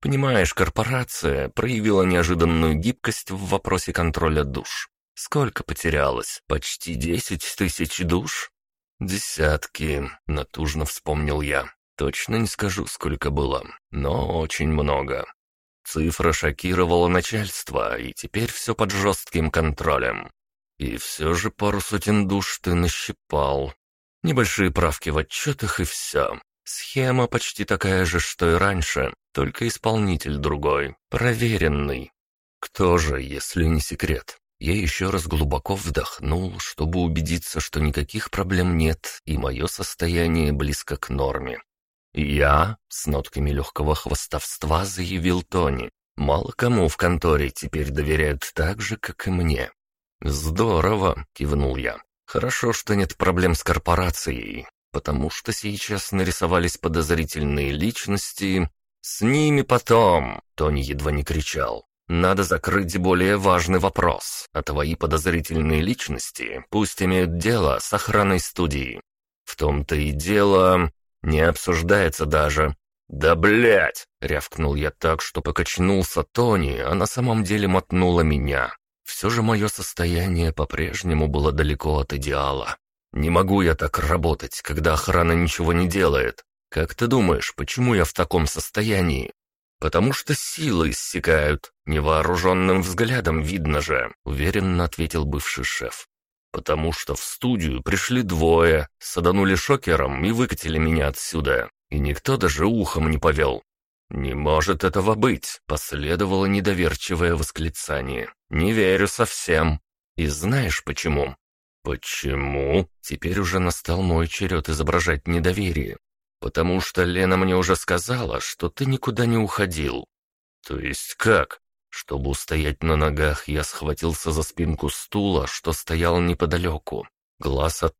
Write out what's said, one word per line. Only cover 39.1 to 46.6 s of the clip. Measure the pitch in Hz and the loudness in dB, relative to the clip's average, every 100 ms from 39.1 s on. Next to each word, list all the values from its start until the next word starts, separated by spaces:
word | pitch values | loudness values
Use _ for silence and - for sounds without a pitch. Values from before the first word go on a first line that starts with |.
| - - | -10 -4
и | 73 | -4
мое | 67 65 85 | -2 -4 -4
состояние | - 98 - 85 85 85 82 76 | -6 -10 -4 0 2 2 2 2
близко | 71 71 73 - 71 | 0 -2 -4 -6 -8
к | - | -4
норме. | 65 67 67 64 60 - _ _ _ _ - | -2 -2 -2 -6 -10 -14 _ _ _ _ -4
«Я?» — | 73 71 71 73 95 110 _ | 0 2 4 4 2 -2 _
с | - - | -8 -4
нотками | 71 - 69 73 | -4 -4 -2 0
легкого | 71 67 - 73 | 0 -4 -2 0
хвастовства | 76 - 73 - - - - 78 78 95 | 0 -2 -4 -4 -6 -6 -6 0 0 0
заявил | 92 87 92 90 90 | -4 -4 -2 0 0
Тони. | - 92 78 65 58 - _ - | 0 0 0 0 -6 -14 _ -4
«Мало | 71 73 - | 0 0 -2
кому | - | -2